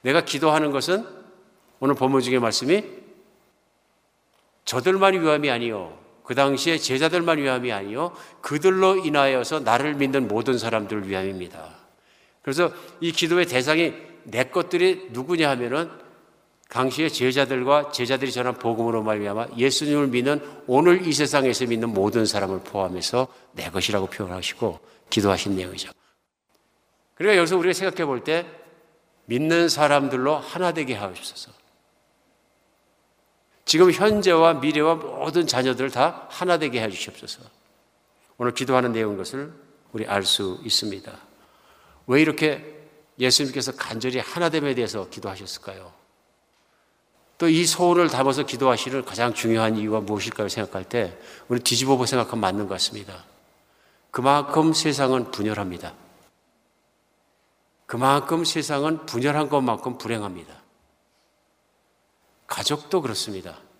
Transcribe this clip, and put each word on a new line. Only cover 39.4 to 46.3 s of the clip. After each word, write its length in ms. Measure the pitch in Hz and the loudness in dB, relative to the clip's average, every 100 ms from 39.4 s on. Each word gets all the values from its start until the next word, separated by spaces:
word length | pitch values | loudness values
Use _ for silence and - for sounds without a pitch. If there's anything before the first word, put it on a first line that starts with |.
| 147 - - _ _ | -12 -18 -20 _ _
우리 140 | 110 107 | -10 -4
알 180 | 101 | -2
수 360 | 92 - 98 92 | 0 0 -2 -6
있습니다. 480 | 113 - 110 95 - - - _ _ _ _ _ _ _ - | -2 -2 -2 -10 -14 -20 -20 _ _ _ _ _ _ _ 2
왜 160 | 135 | 4
이렇게 420 | 156 147 156 139 - - - _ _ - | 4 2 0 -2 -10 -20 -20 _ _ -2
예수님께서 540 | 127 123 139 131 131 | 2 2 0 -4 -6
간절히 460 | - - 113 123 127 | -8 -8 -4 -4 -4
하나됨에 560 | 107 170 170 156 143 | -6 -2 0 0 0
대해서 340 | 123 110 107 92 | -2 -2 -4 -8
기도하셨을까요? 840 | - 98 95 95 - - 92 90 _ _ _ _ | -10 -12 -12 -14 -14 -14 -16 -20 _ _ _ _